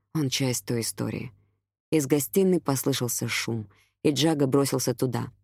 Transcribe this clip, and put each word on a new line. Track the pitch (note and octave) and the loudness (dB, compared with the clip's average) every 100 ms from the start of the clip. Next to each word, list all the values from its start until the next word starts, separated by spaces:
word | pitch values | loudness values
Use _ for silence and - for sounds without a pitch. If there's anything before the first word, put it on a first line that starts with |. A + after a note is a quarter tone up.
| _ | _
Он | D#3+ C3+ | -4 -2
часть | - C3 A#2+ | 0 0 -2
той | - A#2+ | -2 -4
истории». | A2+ - A#2 A2 B2 - _ _ _ _ _ | -4 -4 -6 -6 -10 -16 _ _ _ _ _
Из | D#3+ C3+ | 0 2
гостиной | D3 - G3 F#3+ F3 | 2 2 2 4 4
послышался | - C3+ C#3 C3 A#2+ - A#2 | 2 0 0 -2 -2 -4 -4
шум, | - - A2+ G2+ _ _ _ | -4 -4 -6 -8 _ _ _
и | D#3 | 0
Джага | C3 D#3+ D3+ C#3 | 2 2 2 2
бросился | C#3 C#3 C3 - | 2 2 0 -2
туда. | B2 B2+ A#2 A#2 - | -2 -2 -2 -8 -12